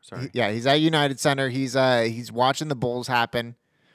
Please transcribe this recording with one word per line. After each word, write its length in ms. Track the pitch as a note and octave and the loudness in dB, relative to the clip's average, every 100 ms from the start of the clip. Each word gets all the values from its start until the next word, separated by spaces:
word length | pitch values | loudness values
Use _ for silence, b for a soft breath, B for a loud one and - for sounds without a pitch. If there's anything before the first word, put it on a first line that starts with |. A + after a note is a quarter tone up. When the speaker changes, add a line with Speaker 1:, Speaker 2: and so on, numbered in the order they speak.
Speaker 1:
Sorry. 220 | _ F#2+ | _ -12
Speaker 2:
he, 80 | C3+ | -6
yeah, 180 | A#2+ G#2+ | -2 -2
he's 140 | A2 B2+ | 0 2
at 140 | D3+ | 2
United 380 | D#3+ D#3 C#3+ C3 | 4 2 0 0
Center. 300 | D3+ C#3 C3+ | 0 0 -2
He's, 260 | C3 C3 | -2 -2
uh, 280 | C3 C3 B2 | 2 4 4
he's 280 | A2+ A2+ A2+ | 2 -2 -6
watching 380 | A2+ B2+ C#3 D#3 | 0 0 0 -4
the 80 | C3 | -2
Bulls 320 | B2 B2 A#2+ | -2 -2 -2
happen. 480 | A#2+ A#2 A#2+ A#2+ A#2 _ _ _ | 0 0 -2 -6 -12 _ _ _